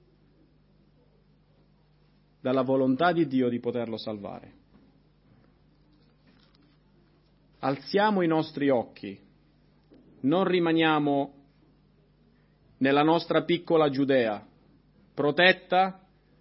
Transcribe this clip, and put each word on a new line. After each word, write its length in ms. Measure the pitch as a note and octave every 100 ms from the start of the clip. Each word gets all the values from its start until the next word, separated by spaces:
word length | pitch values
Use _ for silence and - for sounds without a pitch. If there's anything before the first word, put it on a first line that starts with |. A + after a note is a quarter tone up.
| _ _ _ _ _ _ _ _ _ _ _ _ _ _ _ _ _ _ _ _ _ _ _ _
dalla 220 | B2+ C3
volontà 480 | B2+ C3+ C3 C3 E3+
di 160 | E3+ D#3
Dio 220 | C3 B2
di 100 | A#2+
poterlo 380 | A#2 A#2+ A#2 A2
salvare. 560 | A2+ G#2+ G2 F2+ - - _ _ _ _ _ _ _ _ _ _ _ _ _ _ _ _ _ _ _ _ _ _ _ _ _ _ _ _ _ _
Alziamo 640 | C3+ C#3 - G3 G#3 G3+
i 40 | F3
nostri 420 | D#3+ D#3 - C#3+
occhi, 500 | B2+ G#2+ - G#2 G2 _ _ _ _ _ _ _ - _ -
non 240 | C3 E3+ F#3+
rimaniamo 880 | F3+ E3+ E3 D#3+ D#3 D3 C#3 C#3 - _ _ _ _ _ _ _ _ _ _ _ _ _ -
nella 260 | C3 C#3+
nostra 400 | D3+ E3 E3 D#3+
piccola 460 | D#3 E3+ F3 E3 D#3
Giudea, 540 | C3+ C#3 C3+ A2+ G2+ - _ _ _ _ _ _
protetta 880 | - C#3+ C#3+ F3 F3+ - F3+ F#3+ F#3 _ _ _ _